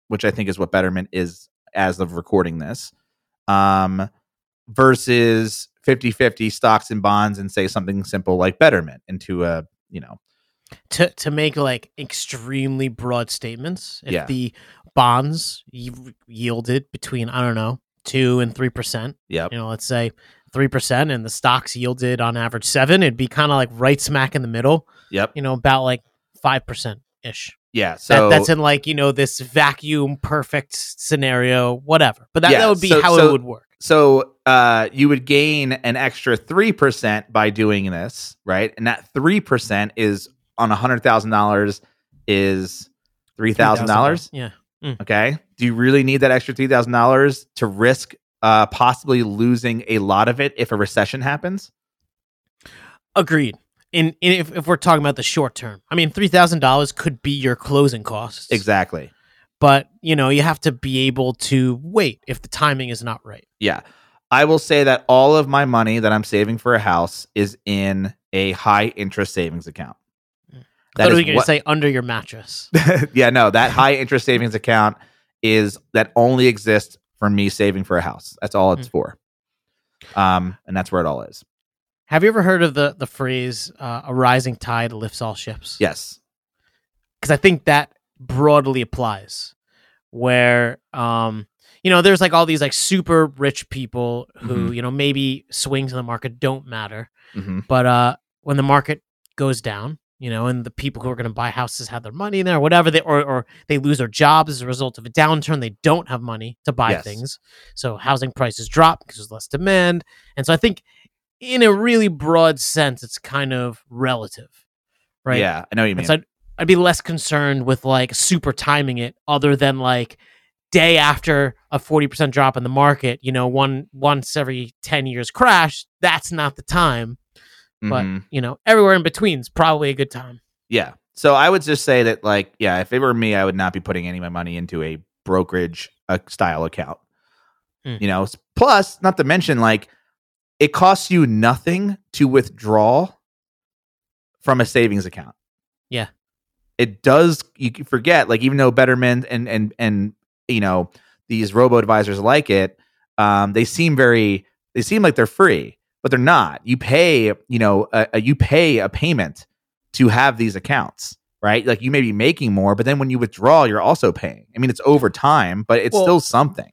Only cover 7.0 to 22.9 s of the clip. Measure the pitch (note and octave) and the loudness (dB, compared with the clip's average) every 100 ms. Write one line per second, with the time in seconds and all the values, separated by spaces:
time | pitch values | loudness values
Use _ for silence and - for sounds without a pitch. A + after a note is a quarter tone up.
7 | G2+ G#2 G#2 G2+ G2 G2+ F#2 G#2+ F#2 G2 | 0 2 0 -4 -8 -4 -4 -4 -6 -8
8 | F#2+ F#2+ F#2 F2+ F#2 - D#3 G2+ D#2 C2 | -6 -6 -2 0 0 4 4 4 -2 -12
9 | - F#2 - F2+ F2 E2 D#2 _ _ F2+ | -16 -14 -10 -6 -4 -6 -10 _ _ -18
10 | A#1+ - _ _ _ _ _ - - - | -18 -20 _ _ _ _ _ -20 -8 -2
11 | F3 - D#3 D3 D3+ D3 C#3 A#2+ - - | -2 -4 -8 -2 -2 -2 -4 -4 -10 -18
12 | C3+ - - C3 A#2 C3+ C3+ C3+ C3 A2 | -14 -12 -12 -14 -8 -6 -4 -4 -6 -6
13 | B2 A#2+ A#2 - A#2 A#2 D3+ F3+ - - | -6 -6 -6 -10 -12 -12 -10 -12 -14 -16
14 | C3+ F2+ C3+ C3 B2 - - _ _ - | -8 -6 -4 -6 -8 -10 -20 _ _ 2
15 | A#2+ B2 C#3+ D#3+ - - _ B2 B2 B2 | 4 2 -2 -6 -10 -14 _ -18 -16 -18
16 | B2+ - _ A2+ A#2+ A#2 A#2+ C3 C#3 - | -20 -20 _ -10 -6 -6 -4 -4 -6 -16
17 | - B2+ A2+ B2+ B2 A2+ A2 C3 _ _ | -10 -8 -6 -4 -4 -2 -4 -8 _ _
18 | - C3+ B2+ B2 A#2+ G#2+ B2+ B2 A#2 A#2 | -8 -2 0 0 -2 -4 -6 -6 -8 -8
19 | A#2+ - - E2 E2+ A#2 A2+ A2+ - B2 | -10 -14 -10 -8 -8 -8 -10 -10 -6 -4
20 | A#2 - _ _ _ C3 C#3 C3+ - B2+ | -4 -8 _ _ _ -2 -2 -2 -2 -2
21 | D3+ B2+ A2 - C3 B2+ - A#2+ B2 B2+ | -2 -4 -8 -4 0 0 -2 -8 -6 -4
22 | B2 B2 A#2 A#2 A#2 A#2 - C#3 C3+ | -4 -2 -2 -4 -6 -6 -2 0 4